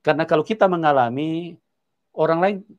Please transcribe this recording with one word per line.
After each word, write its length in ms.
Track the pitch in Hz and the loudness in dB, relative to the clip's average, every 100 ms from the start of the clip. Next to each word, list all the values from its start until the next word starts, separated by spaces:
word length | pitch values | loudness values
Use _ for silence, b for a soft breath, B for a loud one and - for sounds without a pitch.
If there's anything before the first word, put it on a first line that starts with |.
| - | -2
Karena 160 | 147 | -2
kalau 240 | 160 165 - | 0 0 0
kita 240 | 220 196 | 0 2
mengalami, 880 | 175 160 139 120 127 156 160 175 165 _ _ _ _ _ | 2 2 2 2 -2 -6 -6 -10 -16 _ _ _ _ _
orang 240 | - 160 165 | -4 0 2
lain 160 | 185 196 - | 0 -2 -10